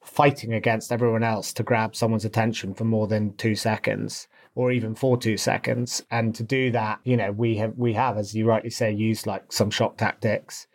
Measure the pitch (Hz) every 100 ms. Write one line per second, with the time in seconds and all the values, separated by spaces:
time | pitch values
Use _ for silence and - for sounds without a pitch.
0 | - - 147 143 113 113 113 113 - 120
1 | 120 113 117 107 - - 110 117 110 -
2 | 113 113 107 117 113 113 98 98 113 113
3 | 107 107 104 101 117 104 113 107 - 101
4 | - - - _ _ - 127 127 110 110
5 | 135 123 117 104 - - - 120 120 -
6 | - 117 113 107 113 135 127 117 107 107
7 | 123 123 101 104 117 107 110 120 120 107
8 | 127 107 101 110 110 110 117 - 113 104
9 | 110 110 - 98 - - 104 - 110 -
10 | 107 - 110 104 - - -